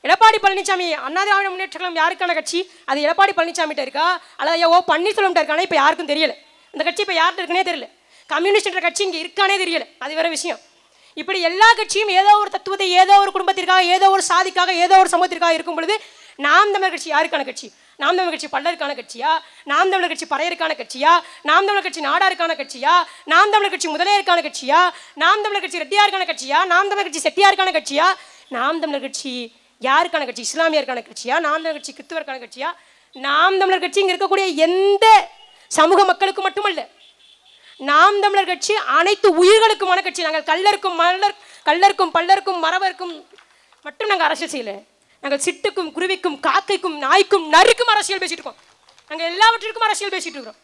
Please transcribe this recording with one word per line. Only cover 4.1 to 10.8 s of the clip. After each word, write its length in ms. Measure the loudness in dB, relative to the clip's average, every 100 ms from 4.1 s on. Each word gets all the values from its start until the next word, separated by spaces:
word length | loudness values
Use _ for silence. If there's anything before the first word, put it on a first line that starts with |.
| -2 -8 -8
அல்லது 160 | -4 0
ஐயா 120 | 4 4
ஓ 40 | 2
பன்னீர்செல்வம்கிட்ட 500 | -2 0 0 0 0
இருக்கானே 240 | 0 -2 0
இப்ப 100 | 2
யாருக்கும் 280 | 2 0 -4
தெரியல. 200 | -2 -2 -4 _ _ _
அந்த 100 | -6 -6
கட்சி 160 | -4 -4
இப்ப 100 | 0
யார்கிட்ட 220 | 0 -2
இருக்குன்னே 260 | -4 -2 -2
தெரியல. 180 | -4 -10 _ _ _ _
கம்யூனிஸ்ட் 360 | -4 0 0 0
என்ற 100 | -4 -4
கட்சி 160 | -4 -6
இங்க 120 | -6
இருக்கானே 320 | -10 -2 0 0
தெரியல. 220 | -2 -4 -8 _ -10
அது 140 | -4
வேற 100 | -4 -4
விஷயம். 260 | -8 -10 _ _